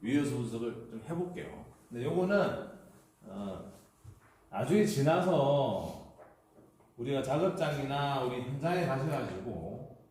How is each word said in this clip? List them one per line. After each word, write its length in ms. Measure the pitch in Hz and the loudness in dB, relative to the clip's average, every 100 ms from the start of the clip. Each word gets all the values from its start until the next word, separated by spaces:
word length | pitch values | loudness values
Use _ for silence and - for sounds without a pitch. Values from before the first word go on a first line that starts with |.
위요소 360 | 104 147 135 120 | 2 2 2 -2
분석을 500 | 117 117 117 113 - | -4 -4 -4 -6 -10
좀 140 | 110 110 | -12 -8
해볼게요. 560 | 165 180 180 - - - - - | -4 -4 -6 -10 -12 -16 -20 -14
근데 180 | 120 135 | -6 -2
요거는, 640 | 180 185 202 180 - - - - - - _ - | 0 4 4 2 0 -8 -12 -20 -20 -20 _ -14
어, 440 | 98 101 90 - - - _ - - - _ _ | -10 -8 -8 -12 -18 -20 _ -20 -20 -20 _ _
나중에 340 | 95 127 202 | -4 2 4
지나서 1300 | 208 139 143 170 185 160 139 143 - 95 - - - - - - _ - - _ _ - | 4 4 4 4 4 4 6 4 4 0 -4 -10 -16 -20 -20 -20 _ -20 -20 _ _ -8
우리가 240 | 123 139 | -2 0
작업장이나 1000 | 127 147 185 170 156 143 135 139 139 135 | 2 2 2 2 0 0 0 0 0 0
우리 180 | 123 123 | 0 -2
현장에 460 | 127 139 156 180 156 | -4 -2 0 2 2
가셔가지고 1080 | 135 151 139 - - 120 110 - - - - - | 0 0 -2 -4 -6 -6 -8 -8 -10 -14 -18 -20